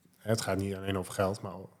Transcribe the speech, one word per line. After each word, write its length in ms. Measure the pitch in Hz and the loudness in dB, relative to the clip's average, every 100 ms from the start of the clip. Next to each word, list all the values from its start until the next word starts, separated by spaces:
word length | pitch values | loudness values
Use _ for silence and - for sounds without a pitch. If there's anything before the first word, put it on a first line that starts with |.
| _ _ | _ _
hè, 120 | 101 | 0
het 120 | 110 | 2
gaat 160 | - 95 | 2 0
niet 180 | 98 95 | 0 -2
alleen 220 | 98 98 | 0 0
over 160 | 90 | 0
geld, 280 | - 95 101 | 2 2 2
maar 120 | 101 | -4
o-, 160 | 90 - - | -8 -12 -18